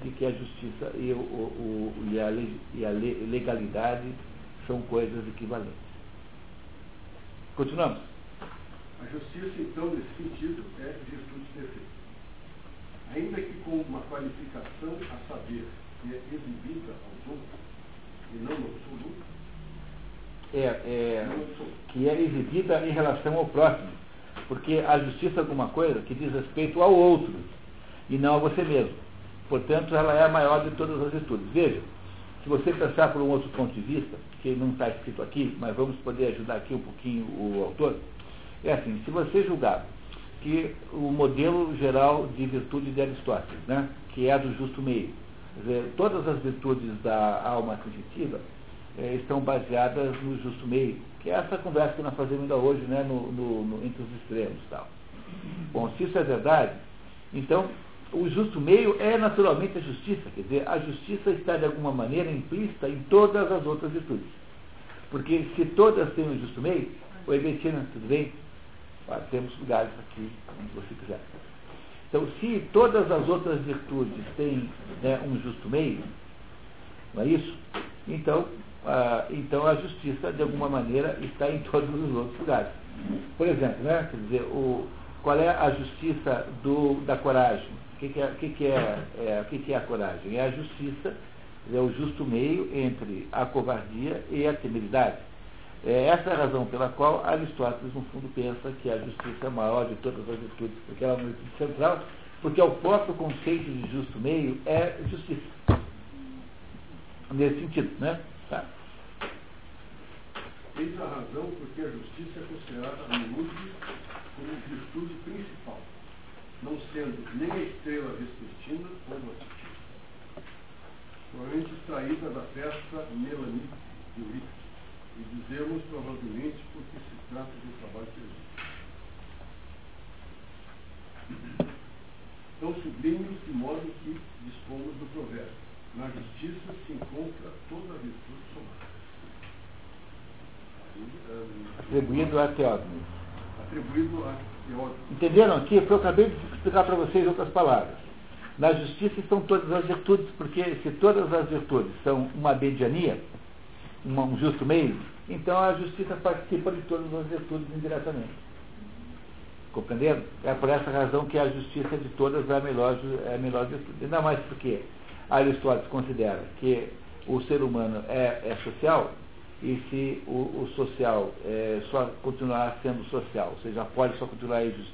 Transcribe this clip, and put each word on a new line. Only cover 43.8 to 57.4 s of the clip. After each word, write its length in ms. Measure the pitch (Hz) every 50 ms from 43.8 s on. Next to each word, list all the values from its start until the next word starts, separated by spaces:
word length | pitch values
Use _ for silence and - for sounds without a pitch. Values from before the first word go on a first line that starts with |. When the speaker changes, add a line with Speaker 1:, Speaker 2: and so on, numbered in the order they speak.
| 139 135 - - - -
Speaker 1:
que 180 | - 131 127 131
é 60 | 139
a 40 | 139
do 160 | 139 127 107 135
justo 240 | 135 131 - 139
meio, 280 | 135 131 120 110 87 - - - - - - - - - -
quer 60 | 113
dizer, 320 | 104 117 123 120 123 123 -
todas 320 | - 190 208 190 175 139 156
as 140 | 147 127 127
virtudes 480 | 131 - - - 135 131 120 117 113 107 104
da 400 | - 117 110 110 107 107 101 - -
alma 340 | 120 120 117 113 113 107 107 -
sensitiva, 560 | 107 101 101 - - - - 160 127 - - - - - - - - - - - - - 127
eh, 180 | 123 123 127
estão 240 | 127 127 - 143 139
baseadas 760 | 135 139 135 123 - 120 120 120 123 - - 147 139 131 127 -
no 160 | 139 135 131 113
justo 260 | 123 123 - - 135 117
meio, 300 | 123 135 131 113 101 - - - - -
que 80 | - -
é 40 | -
essa 240 | 185 - - 196 180
conversa 360 | - 180 147 151 151 143 -
que 80 | -
nós 120 | 147 139 -
fazemos 280 | 143 135 123 139 139 139
ainda 120 | 139 139
hoje, 260 | 123 127 143 139 117
né, 220 | 123 123 131 139 139
no, 280 | 135 131 123 123 -
no, 320 | 123 123 123 117 113 110 107
no, 220 | 107 107 107 120
entre 180 | 123 - - 117
os 60 | 110 123 -
extremos 360 | - - 110 113 104 92 - -
e 120 | - -
tal. 180 | - - - - - - - - - - - - 175 - - 156 156 180 160 -
Bom, 180 | - 120 117 110 - -
se 60 | 180
isso 140 | 175 - 180
é 60 | 151
verdade, 500 | 135 127 107 107 147 160 151 120 98 - - - - - - - - - - - - -
então 360 | 139